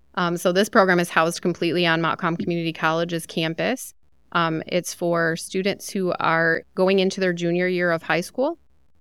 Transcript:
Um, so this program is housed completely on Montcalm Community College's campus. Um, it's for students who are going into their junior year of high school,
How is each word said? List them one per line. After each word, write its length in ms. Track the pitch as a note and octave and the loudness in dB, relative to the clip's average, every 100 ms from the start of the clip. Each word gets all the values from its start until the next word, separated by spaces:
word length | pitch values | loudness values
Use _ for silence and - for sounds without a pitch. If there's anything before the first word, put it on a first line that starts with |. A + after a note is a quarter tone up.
| _ | _
Um, 220 | - F3 F3 | -4 -2 0
so 120 | F#3+ | 2
this 200 | F3+ G#3 | 2 4
program 280 | A3 F#3+ F3 | 4 4 4
is 120 | F3 | 2
housed 320 | - E3 F3 | 2 2 0
completely 440 | F#3 E3+ E3+ E3+ E3+ | -4 -2 0 2 2
on 140 | E3 | 2
Montcalm 380 | E3 - F3 E3 | 0 0 -2 -2
Community 340 | G3+ E3+ E3 | -2 -2 -4
College's 540 | D#3 D#3+ E3 E3+ E3+ - | -2 0 0 -2 -4 -6
campus. 640 | - D#3+ E3 D#3+ C4 - - - _ _ | -4 -2 -2 -2 -4 -8 -18 -20 _ _
Um, 300 | - E3 D#3+ - | -2 0 -2 -2
it's 280 | F3+ F3 | -4 -4
for 420 | - F3 E3+ E3 E3 | -4 0 2 2 -2
students 540 | - F#3+ G3 - - | -4 -4 -2 -4 -6
who 220 | G3+ F3+ - | -4 -2 0
are 420 | D#3+ E3 E3 E3 - | 0 2 2 0 -2
going 260 | - F#3 G3 | 0 2 4
into 200 | F#3+ F#3+ | 2 0
their 140 | F#3 | -2
junior 340 | E3+ F3 F3 F3+ | 0 0 0 0
year 220 | F3+ F3 | 0 0
of 100 | E3 | 0
high 200 | - D#3+ | -2 -4
school, 360 | F#3 - C#4 E4+ _ _ _ _ | -4 -4 -4 -4 _ _ _ _